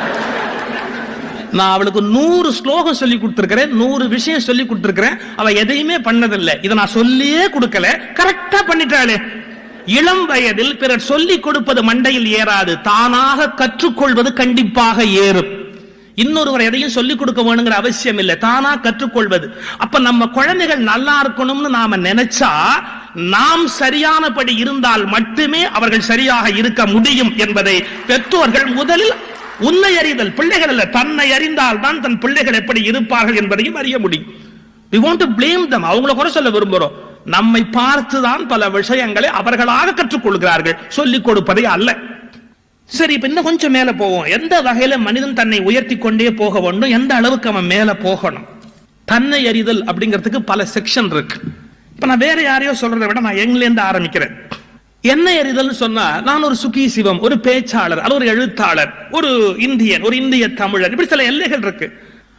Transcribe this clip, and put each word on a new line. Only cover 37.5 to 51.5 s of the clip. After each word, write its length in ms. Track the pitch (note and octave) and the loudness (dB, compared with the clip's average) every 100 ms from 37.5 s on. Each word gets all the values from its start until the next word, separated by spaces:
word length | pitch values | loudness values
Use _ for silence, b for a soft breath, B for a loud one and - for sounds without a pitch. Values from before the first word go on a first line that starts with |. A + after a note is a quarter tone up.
| A3+ A3 | 2 2
பார்த்துதான் 760 | A3+ B3 C#4+ - C4+ B3 C4+ C4+ | 0 2 0 0 -2 0 -2 -2
பல 200 | A#3 G3+ | -2 0
விஷயங்களை 600 | G3 G3 B3+ A#3+ G#3 C4+ | 0 0 0 0 0 0
அவர்களாக 760 | - G#3 A#3+ A#3+ A#3+ F4 - | 0 -2 0 2 2 0 0
கற்றுக்கொள்கிறார்கள், 720 | C#4 C#4 A3 G3 F3 E3 D#3+ E3 - | -2 0 0 2 2 2 0 -4 -6
சொல்லிக் 360 | - C#4+ B3 | -2 0 0
கொடுப்பதை 400 | A3 G#3 F#3+ F#3+ | 2 2 2 2
அல்ல. 320 | A#3+ F3+ A#3 A#3 - - - - - _ _ _ | 2 2 0 -2 -8 -16 -20 -20 -20 _ _ _
சரி, 280 | _ B3 D#4+ | _ -2 0
இப்ப 140 | C#4+ C4+ | 2 0
இன்னும் 180 | D#4 | 0
கொஞ்சம் 280 | D#4 E4 D#4 | 0 0 2
மேல 200 | C4 B3+ | 2 2
போவோம். 320 | - G3+ F3+ | 0 0 0
எந்த 380 | D#3 G#3 D#4+ F4 | 0 -2 0 0
வகையில 340 | B3+ A#3+ C4 C4+ | 2 0 0 0
மனிதன் 380 | G#3+ A#3 C#4 | 0 -2 -2
தன்னை 260 | A#3+ A3+ G#3+ | -2 0 0
உயர்த்தி 380 | F#3+ A#3+ - B3 | 2 0 0 -2
கொண்டே 320 | A3+ A3 A#3 | 0 2 0
போக 300 | A3 G#3 G3 | 0 0 0
வேண்டும், 300 | F3+ F#3 C4 | 0 0 2
எந்த 240 | A#3 C4+ | 2 2
அளவுக்கு 340 | B3+ A#3 C4 A#3 | 2 2 0 -2
அவன் 180 | G#3 F3 | -2 0
மேல 300 | G3 G#3+ G3 | 2 2 0
போகணும்? 500 | F#3+ F#3+ F#3 C3 - - - - _ _ | -2 -2 -2 -6 -12 -20 -20 -20 _ _
தன்னை 440 | - A3+ C4+ C#4+ A#3+ | -2 0 2 0 2
அறிதல் 360 | A3+ A3 A3 | 0 0 0
அப்படிங்கிறதுக்கு 540 | A3 F3 A3+ G3+ A3 A#3+ | -2 -2 -2 -2 -2 -4
பல 280 | A3 G3 F#3+ | -2 -2 -2
செக்ஷன் 380 | - G#3+ - G#3 | -4 -2 -2 0
இருக்கு. 280 | D3+ C#3 - - | -2 -4 -8 -12